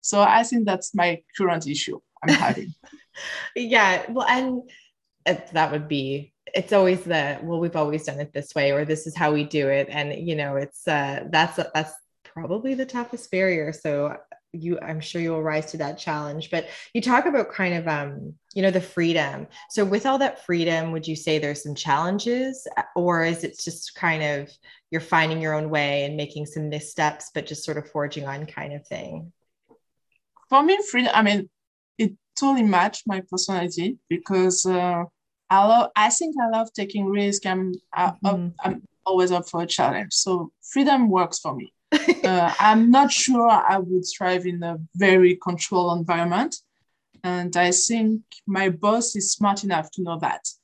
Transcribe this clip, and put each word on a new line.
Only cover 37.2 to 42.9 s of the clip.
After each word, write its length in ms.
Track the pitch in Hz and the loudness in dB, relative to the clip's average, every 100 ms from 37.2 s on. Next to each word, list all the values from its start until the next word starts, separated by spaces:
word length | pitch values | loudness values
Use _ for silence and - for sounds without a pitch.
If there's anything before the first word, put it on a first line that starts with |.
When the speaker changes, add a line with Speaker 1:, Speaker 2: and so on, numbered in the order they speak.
| 202 202 190 | 0 0 -2
Speaker 1:
I'm, 260 | 185 185 180 _ | -2 -2 -6 _
I, 200 | - 175 170 | -2 -2 0
Speaker 2:
Mm-hmm. 240 | 202 185 175 170 | 0 0 -2 -4
Speaker 1:
I'm 180 | 185 190 - _ | -4 -4 -10 _
always 260 | - 185 180 | 0 2 4
up 160 | 180 175 | 2 -2
for 140 | 170 | -6
a 40 | 170 | -4
challenge. 460 | - 120 - 208 | 0 0 0 -4
So 380 | - - 180 175 _ - | -2 0 -2 -2 _ -6
freedom 360 | 269 277 277 233 | 0 2 4 4
works 280 | 185 170 - | 4 2 -2
for 140 | 156 | -8
me. 180 | 127 - _ _ | -8 -12 _ _
Speaker 2:
<laughs> 100 | 302 - - | 0 2 2
Speaker 1:
Uh, 280 | 202 185 170 - | 4 4 2 4
I'm 320 | 208 220 226 | 6 8 8